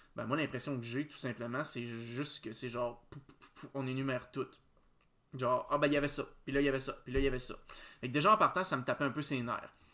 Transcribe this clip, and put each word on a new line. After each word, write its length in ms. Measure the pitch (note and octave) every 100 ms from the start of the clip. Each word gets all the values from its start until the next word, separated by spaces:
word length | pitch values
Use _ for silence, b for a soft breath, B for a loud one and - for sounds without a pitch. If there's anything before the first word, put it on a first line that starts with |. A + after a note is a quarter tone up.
| B -
Ben, 100 | A2
moi, 120 | D3+
l'impression 380 | C3+ C3+ - B2+
que 40 |
j'ai, 240 | A#2 B2+ D3
tout 100 | -
simplement, 460 | B2+ A2+ A#2 C3
c'est 240 | D3+ A#2+ A#2+
juste 560 | A#2 A#2 A#2+ C#3+ -
que 80 | A2
c'est 180 | - B2
genre, 360 | A#2+ A#2+ A#2 -
pou, 80 | C#3+
pou, 160 | - - -
pou, 140 | - - C#3
on 100 | B2+
énumère 460 | C3 C3+ B2 -
tout. 160 | C3+ - - _ _ _ _ _ _ _ C3
Genre, 320 | B2 B2+ -
ah 80 | C#3+
ben, 80 | D3
il 80 |
y 40 | C#3+
avait 100 | C#3+
ça, 200 | C#3+ - -
puis 80 | -
là, 100 | C#3
il 20 |
y 60 | C#3+
avait 100 | C3
ça, 140 | C3 -
puis 100 | -
là, 60 | C3+
il 40 |
y 40 | C#3
avait 100 | B2+
ça. 180 | - - B B B B
Fait 60 | B2
que 60 |
déjà, 200 | C#3+ F#3
en 40 | G#3
partant, 260 | D3+ F3+
ça 140 | F#3 C3
me 60 |
tapait 200 | B2 A#2+
un 80 | C#3
peu 100 | D3
ses 180 | C#3+ C3
nerfs. 340 | A#2+ G#2 - b b